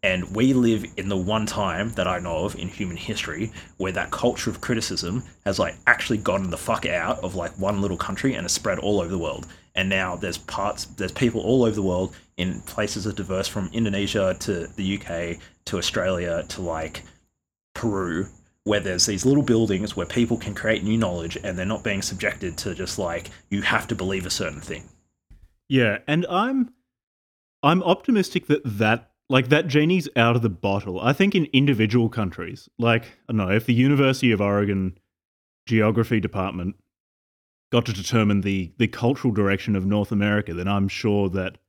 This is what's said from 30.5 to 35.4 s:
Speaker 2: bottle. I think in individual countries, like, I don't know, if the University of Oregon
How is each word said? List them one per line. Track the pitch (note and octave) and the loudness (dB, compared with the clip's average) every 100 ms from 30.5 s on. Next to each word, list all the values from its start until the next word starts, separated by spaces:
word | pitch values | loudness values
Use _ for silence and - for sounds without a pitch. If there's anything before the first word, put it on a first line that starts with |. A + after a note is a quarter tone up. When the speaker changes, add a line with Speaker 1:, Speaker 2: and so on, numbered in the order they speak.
Speaker 2:
bottle. | F2 G2+ G2 G2+ F2+ | 0 0 0 -2 -2
I | A#2+ | 0
think | C#3 G3 G3 | 4 4 4
in | D3+ | 4
individual | C3 C#3+ A#2+ A2 A#2+ A2+ | 4 4 4 4 4 4
countries, | A#2 G2 E2+ E2+ C3+ - _ | 0 -4 -4 -10 -12 -18 _
like, | A#2 A2+ - - - | 2 2 0 -20 -2
I | |
don't | A2 | 0
know, | F#2 | 2
if | G2+ A2 | 2 4
the | |
University | A#2+ C3 C#3+ C3+ C3+ B2+ | 4 6 6 4 4 4
of | G#2+ | 4
Oregon | G2+ G2+ G#2 G2 F#2 - _ _ _ _ | 4 2 2 0 -2 -6 _ _ _ _